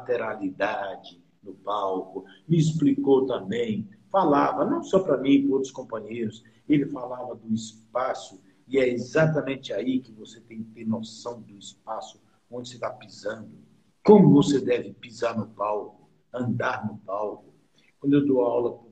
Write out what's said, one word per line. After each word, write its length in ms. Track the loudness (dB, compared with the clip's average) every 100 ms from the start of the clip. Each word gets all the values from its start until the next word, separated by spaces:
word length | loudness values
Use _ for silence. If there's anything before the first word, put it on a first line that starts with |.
| -4 -4 -4
lateralidade 880 | -6 -6 -2 -2 -2 -6 -10 -16 -20 _ _
no 100 | -20
palco, 720 | -12 -6 -4 -2 -4 -6 -12 -14 -10 0
me 100 | 2
explicou 680 | 2 2 2 2 4 4 4
também, 640 | -2 -4 -4 -2 -4 -8 -14 _
falava, 520 | 2 4 4 2 0 -2
não 160 | -2
só 160 | 0 0
pra 180 | 2 0
mim, 260 | 4 4
pra 120 | 4 0
outros 160 | -2
companheiros, 720 | -10 -10 -10 -8 -6 -6 -8 -20 _ 0
ele 160 | 2 0
falava 500 | -6 -10 -10 -10 -10
do 180 | -4
espaço, 880 | -4 -6 -16 _ -4 -4 -6 -10 -20 _ _ -2
e 120 | 2
é 80 | 2
exatamente 840 | 0 0 2 4 2 -2 -6 -6
aí 260 | -6 -2 -2
que 140 | -4
você 260 | -18 -20 -20
tem 240 | -18 -14
que 60 | -14
ter 140 | -10 -6
noção 560 | -6 -6 -12 -12 -12
do 160 | -16 -20
espaço 640 | -20 -18 -12 -12 -12 -18 _ _ _
onde 200 | -14 -14
você 100 | -10
tá 100 | -10
pisando, 600 | -10 -20 -12 -10 -10 -14 -20 -20 _ _ _
como 280 | 8 10 10
você 280 | 8 6 2
deve 320 | 2 -2 -4
pisar 440 | -14 -18 -6 -4 -4
no 100 | -8
palco, 640 | -6 -4 -4 -8 -16 _ _ _
andar 540 | -6 -4 -2 -2 -4 -6
no 100 | -10
palco. 540 | -8 -6 -6 -10 -18 _ _ _ _ _
Quando 140 | 2
eu 120 | 2 4
dou 160 | 2
aula 380 | 2 0 -2 -6 -18